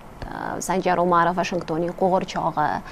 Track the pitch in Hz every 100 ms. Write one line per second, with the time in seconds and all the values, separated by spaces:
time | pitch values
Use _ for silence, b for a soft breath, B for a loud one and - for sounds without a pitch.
0 | - - - 55 57 - - 185 185 175
1 | 175 170 170 180 - 175 156 175 170 175
2 | 190 185 - 170 165 156 147 - -